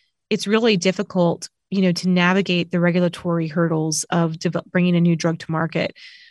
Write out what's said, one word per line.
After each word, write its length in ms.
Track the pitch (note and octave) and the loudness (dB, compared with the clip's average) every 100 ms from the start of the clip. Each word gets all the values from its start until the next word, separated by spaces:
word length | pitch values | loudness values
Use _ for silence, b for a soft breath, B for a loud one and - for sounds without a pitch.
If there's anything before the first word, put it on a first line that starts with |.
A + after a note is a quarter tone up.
| _ _ - | _ _ -6
it's 160 | G#3+ G3 | -6 0
really 300 | A3+ A#3 F#3+ | 0 2 2
difficult, 720 | F#3 F#3 G3+ F#3 E3+ - - _ _ | 0 -2 -2 0 0 0 -8 _ _
you 120 | G3 | 0
know, 100 | F#3 | 0
to 160 | F3 F3+ | 0 0
navigate 640 | F3+ F3 F#3+ F#3 F3 E3+ | 2 4 2 0 -2 -2
the 100 | F3 | 0
regulatory 680 | F3 F3 F3 - F3 E3+ D#3+ | 0 2 0 -2 -4 -2 -2
hurdles 560 | F3 E3 D#3+ D#3+ D#3 - | -2 0 0 -2 -4 -2
of 220 | E3+ E3 | 0 0
devel-, 320 | D#3+ F3+ E3+ - | -2 -4 -4 -2
bringing 300 | F3+ F3+ F3 | 0 2 4
a 40 | |
new 160 | F3 D#3+ | 4 2
drug 220 | E3+ E3 | 0 -4
to 120 | - | -4
market. 420 | D#3+ E3 E3+ - B B B B | -4 -2 -4 -6 B B B B